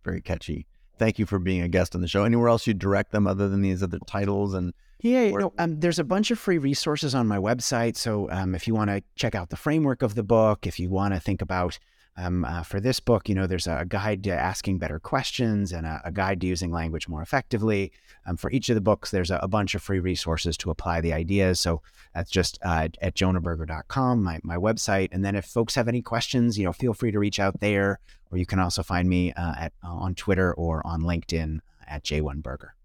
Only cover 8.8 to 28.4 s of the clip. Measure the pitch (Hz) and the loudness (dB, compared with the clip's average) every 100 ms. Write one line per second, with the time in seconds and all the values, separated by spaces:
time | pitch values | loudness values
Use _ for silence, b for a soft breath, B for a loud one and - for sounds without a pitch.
8.8 | 104 98 - - 120 107 90 - - 160 | 2 -2 -6 -4 -2 -2 -6 -6 0 2
9.8 | 147 120 123 104 104 113 110 104 95 - | 2 2 0 0 4 6 6 4 -2 -4
10.8 | 90 95 101 95 - 95 - 92 90 - | -2 0 2 0 -2 -2 -2 0 -2 -4
11.8 | b b b - 90 90 76 87 82 98 | b b b -8 -2 0 0 -4 -4 -2
12.8 | 113 127 - 113 - 95 95 90 87 73 | 0 0 2 2 2 0 2 0 -2 -4
13.8 | 87 101 104 101 98 85 78 - - 92 | -2 -2 -2 -2 -2 0 0 -2 -2 -2
14.8 | 82 78 - 131 131 - 117 107 98 85 | -2 -6 -2 -2 -2 -2 0 2 0 -4
15.8 | 80 78 - 87 92 98 92 87 87 85 | -6 -6 -6 -2 0 0 0 -2 -2 -2
16.8 | 82 80 - 78 82 139 - 113 110 104 | -2 -4 -6 -8 -2 -2 0 0 2 0
17.8 | 95 b b b - 85 - 131 110 110 | -2 b b b -6 -4 -2 -2 2 2
18.8 | 101 101 - 98 87 90 95 104 95 98 | 4 2 2 -2 0 0 0 0 0 -2
19.8 | - 95 90 87 - 80 85 80 - 82 | -2 0 0 -2 -2 -2 -2 -2 -4 -4
20.8 | 90 82 82 78 85 98 95 90 87 82 | -2 0 0 0 0 2 4 2 0 -2
21.8 | b b b 85 - 92 85 - 92 82 | b b b -8 -2 0 0 -2 0 0
22.8 | 80 - 90 - 95 92 85 80 80 80 | 0 -2 -4 0 2 2 0 -4 -6 -8
23.8 | - - 127 123 95 80 - 85 101 113 | -6 0 2 2 2 -2 -4 0 0 0
24.8 | - 98 95 90 98 101 - - 113 - | 0 2 2 0 0 -2 -2 -2 0 0
25.8 | 117 120 117 117 - 131 120 104 95 82 | 0 0 -2 -4 0 2 2 2 0 0
26.8 | 123 107 120 104 104 - 98 92 104 101 | -2 0 0 2 0 2 0 2 0 2
27.8 | 98 98 b b _ 90 | 2 0 b b _ -2